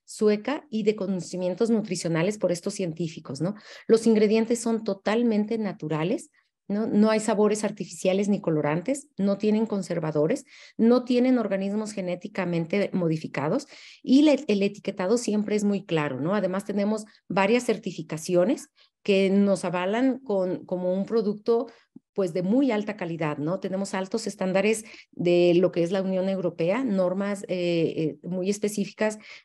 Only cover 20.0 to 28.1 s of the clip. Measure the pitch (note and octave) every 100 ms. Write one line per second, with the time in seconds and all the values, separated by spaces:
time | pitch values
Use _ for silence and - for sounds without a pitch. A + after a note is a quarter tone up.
20 | C4 B3+ - G3 F#3 F3 - F3+ F3+ F#3
21 | G3 A3+ G#3 G#3 - A#3 A#3 - _ -
22 | _ - F#3 E3+ F3+ B3 C#4 G#3+ G#3 G#3
23 | F3 E3 D#3+ C#3 D3+ F#3+ F#3+ F#3+ G3 F#3+
24 | F#3+ A3+ G3+ - F#3 F#3 G#3 A3 - -
25 | - - F3 F3 F3 F3 F3+ F3 E3+ F#3+
26 | F#3+ F#3 F#3+ F#3+ F3 E3+ E3 A3 C4 F#3+
27 | F3+ F#3 G3+ G3+ G3+ F3+ F3 E3+ D#3 -
28 | D#3